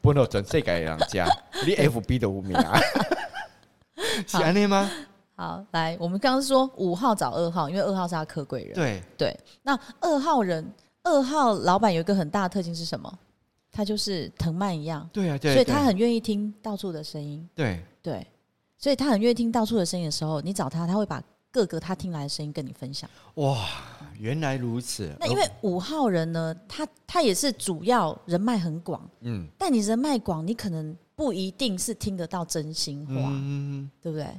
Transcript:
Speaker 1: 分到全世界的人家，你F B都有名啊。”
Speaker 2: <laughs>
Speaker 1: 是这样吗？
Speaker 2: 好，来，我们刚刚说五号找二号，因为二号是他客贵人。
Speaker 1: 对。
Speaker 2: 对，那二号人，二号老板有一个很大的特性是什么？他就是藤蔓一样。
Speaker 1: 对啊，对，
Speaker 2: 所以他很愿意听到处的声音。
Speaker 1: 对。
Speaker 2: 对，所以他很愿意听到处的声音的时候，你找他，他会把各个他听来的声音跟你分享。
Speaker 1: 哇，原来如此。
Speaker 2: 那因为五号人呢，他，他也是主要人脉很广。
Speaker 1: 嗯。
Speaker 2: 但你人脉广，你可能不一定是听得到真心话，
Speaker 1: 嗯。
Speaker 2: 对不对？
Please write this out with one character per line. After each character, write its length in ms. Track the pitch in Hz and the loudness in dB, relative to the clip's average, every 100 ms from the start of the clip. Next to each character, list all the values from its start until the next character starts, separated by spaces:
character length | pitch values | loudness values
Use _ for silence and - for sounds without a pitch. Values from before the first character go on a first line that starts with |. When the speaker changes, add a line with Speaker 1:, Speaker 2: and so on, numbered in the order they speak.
Speaker 1:
分 140 | - | 6
到 100 | 143 | 6
全 200 | 117 104 | 4 2
世 60 | 101 | 2
界 100 | 160 | 0
的 180 | 104 85 | 2 0
人 180 | 80 80 - | 0 -2 0
家， 180 | 95 87 - - 370 | 2 2 2 -2 -2
你 80 | 143 | 0
F 260 | 202 - 120 | 4 4 2
B 200 | 101 123 | 0 0
都 120 | 110 | 2
有 80 | 98 | -2
名 140 | 95 | 0
啊。” 240 | 95 82 - 622 571 - - 659 784 784 - _ _ _ - | 2 4 4 4 0 0 -2 -4 -10 -12 -16 _ _ _ -6
Speaker 2:
<laughs> 0 | |
Speaker 1:
是 400 | 440 440 190 185 | -4 -4 -2 2
这 20 | |
样 300 | 156 196 208 | 4 4 4
吗？ 200 | 196 196 330 294 _ _ | 4 2 -4 -14 _ _
Speaker 2:
好， 300 | - - 170 202 | -12 -10 -10 -4
来， 260 | 165 160 170 | -2 -2 -2
我 80 | 170 | -2
们 120 | 190 | 2
刚 140 | 262 | 2
刚 80 | 262 | 2
说 280 | 269 269 262 - | 4 4 4 0
五 180 | 185 | 0
号 200 | 175 247 | 2 2
找 160 | 208 135 | 2 0
二 180 | 156 170 | 0 0
号， 180 | 170 147 | 0 0
因 80 | |
为 60 | 190 | 0
二 120 | 202 | 0
号 140 | 190 175 | 0 -2
是 60 | |
他 100 | 170 | -2
客 220 | 156 165 | -4 -6
贵 180 | 139 131 | -6 -8
人。 120 | - | -6
Speaker 1:
对。 260 | - 139 98 - - | -2 0 -2 -8 -2
Speaker 2:
对， 220 | 143 - - _ | -2 -2 -18 _
那 140 | 269 269 - - | -2 -2 -4 -4
二 200 | 349 294 | 2 2
号 220 | 302 285 | 4 2
人， 220 | 190 160 165 - _ _ | 2 -2 -4 -16 _ _
二 180 | 359 294 | 2 4
号 320 | 254 302 254 | 4 2 4
老 240 | 190 139 190 | 4 4 4
板 160 | 214 | 4
有 60 | 165 | 2
一 40 | |
个 100 | 170 | 2
很 140 | 196 151 | 2 2
大 140 | 202 | 0
的 60 | 185 | 0
特 120 | 202 | -2
性 120 | 170 | -4
是 120 | 165 | -6
什 140 | 165 113 | -6 -8
么？ 120 | 76 185 _ _ _ _ _ | -8 -16 _ _ _ _ _
他 120 | 214 | -4
就 120 | 202 | -2
是 340 | 214 208 185 - - | -2 -2 -4 -4 -2
藤 160 | 165 | -2
蔓 240 | 165 196 165 | 0 -2 -2
一 60 | |
样。 260 | 151 151 165 | -4 -6 -6
Speaker 1:
对 160 | 208 180 | -2 0
啊， 80 | 139 | 2
对， 160 | 151 | 4
Speaker 2:
所 80 | 139 | 6
以 40 | |
他 180 | 254 277 | 6 4
很 140 | 277 190 | 4 4
愿 160 | 233 | 2
意 60 | 233 | 2
听 340 | 226 202 208 208 | 0 -2 -4 -8
到 140 | 220 202 | -8 -6
处 140 | 196 | -6
的 120 | 156 | -8
声 180 | 156 156 | -8 -10
音。 260 | 147 147 170 | -8 -10 -12
Speaker 1:
对。 260 | - 127 87 87 _ | -2 -2 -2 -8 _
Speaker 2:
对， 240 | 170 107 - _ _ _ _ _ | -8 -8 -10 _ _ _ _ _
所 140 | 285 | 0
以 40 | |
他 120 | 269 277 | 2 2
很 120 | 202 | 4
愿 120 | 240 | 4
意 20 | |
听 180 | 240 233 | 2 2
到 140 | 233 | 2
处 120 | 214 226 | 2 2
的 80 | |
声 140 | 170 180 | 0 -2
音 60 | |
的 60 | 160 | -2
时 140 | 147 | -2
候， 160 | 156 156 | -2 -2
你 100 | 165 | -2
找 180 | 196 156 | -4 -2
他， 160 | 165 | -2
他 80 | 170 | 0
会 120 | 202 | 0
把 180 | 208 143 - _ _ | 0 -4 -10 _ _
各 160 | 254 190 | 0 0
个 120 | 160 | -2
他 160 | 165 | -6
听 160 | 185 185 | -6 -6
来 120 | 160 | -6
的 60 | 143 | -6
声 160 | - | -6
音 60 | 151 | -6
跟 120 | 147 | -8
你 80 | 135 | -10
分 200 | - 131 | -10 -10
享。 160 | 139 - - - | -10 -12 -20 -14
Speaker 1:
哇， 300 | - 139 131 98 - - - 151 104 | -2 0 0 -4 -10 -14 -18 -18 -8
原 200 | 107 151 | -4 -2
来 140 | 147 135 | -2 -2
如 220 | 123 117 | -2 -4
此。 300 | 120 - 87 73 | -6 -6 -6 -4
Speaker 2:
那 60 | |
因 100 | 339 | 0
为 140 | 403 370 - | 2 0 0
五 180 | 202 175 | -2 -2
号 280 | 185 311 247 | -2 0 2
人 240 | 175 165 | 2 0
呢， 240 | 165 160 165 - | -2 -4 -6 -12
他， 180 | - 302 _ - | -8 -8 _ -2
他 140 | - | 2
也 120 | 269 | 4
是 180 | 180 277 | 4 0
主 320 | 220 - 160 | 0 -4 -2
要 320 | 175 240 160 - | 2 2 2 -2
人 140 | - 175 | -2 0
脉 200 | 220 226 | 2 2
很 200 | 170 160 | 0 -4
广。 200 | 170 156 - _ | -6 -8 -10 _
Speaker 1:
嗯。 260 | 120 107 80 _ | -6 -6 -8 _
Speaker 2:
但 160 | 370 | 2
你 60 | 240 | 2
人 180 | 208 226 | 2 2
脉 220 | 294 254 | 2 0
广， 260 | - 160 | 0 -2
你 80 | 165 | -2
可 160 | 233 208 | -4 -4
能 260 | 160 156 170 _ | -4 -6 -12 _
不 160 | - 294 | -4 -2
一 160 | 185 190 | 0 -4
定 300 | 185 254 185 | -2 -2 0
是 160 | - | -4
听 200 | 214 214 | -4 -4
得 120 | 190 165 | -4 -4
到 180 | 185 | -4
真 260 | 165 165 151 | -4 -4 -4
心 300 | 160 - 143 147 | -6 -6 -6 -4
话， 60 | |
Speaker 1:
嗯。 760 | 131 135 139 139 143 143 139 139 _ | -2 -2 -2 -2 -4 -4 -6 -10 _
Speaker 2:
对 100 | 170 | -8
不 60 | 156 | -6
对？ 100 | 139 | -8